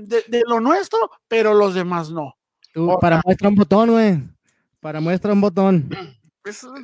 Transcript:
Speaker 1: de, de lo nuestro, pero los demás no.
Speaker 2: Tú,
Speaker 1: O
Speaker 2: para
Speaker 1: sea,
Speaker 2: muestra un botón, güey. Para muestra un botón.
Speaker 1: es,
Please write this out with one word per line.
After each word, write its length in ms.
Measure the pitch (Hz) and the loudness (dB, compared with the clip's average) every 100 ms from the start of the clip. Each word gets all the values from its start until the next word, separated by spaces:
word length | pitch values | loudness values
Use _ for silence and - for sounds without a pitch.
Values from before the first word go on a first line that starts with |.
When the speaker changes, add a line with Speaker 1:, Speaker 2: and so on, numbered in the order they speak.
Speaker 1:
de, 220 | 208 233 226 | -4 -4 -2
de 160 | 233 233 | -2 0
lo 140 | 233 | 0
nuestro, 400 | 240 381 - 440 453 - _ | 0 0 -2 -4 -4 -8 _
pero 280 | 226 214 208 | 0 2 2
los 180 | 202 | 2
demás 380 | 185 180 170 156 | 0 -4 -6 -6
no. 240 | 165 139 - _ _ _ | -10 -10 -14 _ _ _
Speaker 2:
Tú, 200 | 160 170 | -4 -2
Speaker 1:
O 80 | 180 | 0
Speaker 2:
para 160 | 175 165 | 2 2
Speaker 1:
sea, 80 | 180 | 0
Speaker 2:
muestra 240 | 190 202 | 0 2
un 60 | 202 | 2
botón, 340 | 196 196 233 | 4 4 4
güey. 300 | 226 214 160 127 - _ _ _ _ | 4 2 0 -4 -16 _ _ _ _
Para 200 | 156 156 | -12 -6
muestra 320 | 160 180 208 | -4 -2 0
un 80 | 202 | 0
botón. 480 | 202 175 196 180 131 196 160 _ _ _ 202 | 2 2 2 2 -2 -10 -16 _ _ _ -18
Speaker 1:
es, 180 | 208 247 269 | -18 -18 -20